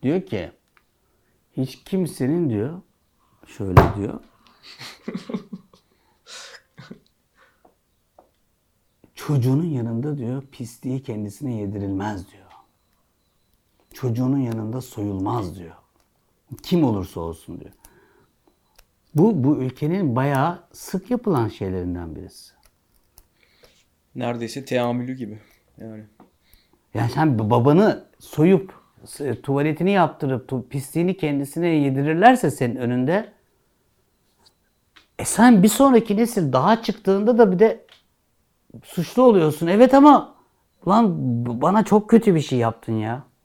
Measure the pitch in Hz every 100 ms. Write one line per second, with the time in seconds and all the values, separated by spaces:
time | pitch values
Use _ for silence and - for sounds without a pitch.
0 | 123 175 185 107 78 _ _ _ _ _
1 | _ _ _ _ _ - 131 - - 190
2 | 180 - 127 165 165 107 117 175 - _
3 | _ _ _ _ _ - 98 92 95 98
4 | 98 - - _ _ _ - - - -
5 | - - - 220 - 190 _ _ _ _
6 | _ _ _ - - - _ _ - -
7 | _ _ _ _ _ _ _ _ _ _
8 | _ _ _ _ _ _ _ _ _ _
9 | _ - - 143 120 131 170 139 117 117
10 | 147 147 117 131 135 - 120 - 131 131
11 | 135 107 104 98 131 113 104 101 98 98
12 | 104 104 87 - _ - _ _ _ _
13 | _ _ _ _ _ _ _ _ _ -
14 | 127 113 127 139 123 113 107 123 120 -
15 | 104 98 95 120 92 92 85 - _ _
16 | _ _ _ _ _ 123 - 175 143 104
17 | 90 - 82 80 - - - _ _ _
18 | _ _ _ _ _ _ _ _ _ _
19 | _ 147 202 190 127 143 131 - 147 180
20 | 170 120 139 139 151 175 _ - - 190
21 | - 240 240 156 110 - 98 92 90 90
22 | 85 78 90 - - _ _ _ _ _
23 | _ _ _ _ _ _ _ _ _ _
24 | _ 131 120 120 117 139 135 127 120 120
25 | 123 131 110 107 _ _ _ - 110 110
26 | 107 _ _ _ _ _ _ _ _ 110
27 | 117 - 160 120 107 120 123 156 214 -
28 | - _ - - 160 185 - - _ _
29 | - - 143 117 - 139 147 151 175 202
30 | 165 - 143 131 - 131 - 143 131 156
31 | 175 185 156 143 139 165 170 160 139 135
32 | 143 160 214 254 160 131 123 123 123 123
33 | 127 180 226 _ _ _ _ _ _ _
34 | _ _ _ _ _ _ _ _ _ _
35 | _ _ - - 240 226 202 - 269 240
36 | 220 202 233 220 156 131 156 226 226 202
37 | - 196 208 240 220 180 220 - _ _
38 | _ _ _ _ _ _ _ - - -
39 | 165 - 247 202 156 151 165 196 247 269
40 | 294 262 - - _ _ _ _ - 208
41 | 226 160 131 117 120 117 147 202 214 208
42 | 208 226 - 165 139 127 113 110 - 113
43 | 110 123 - _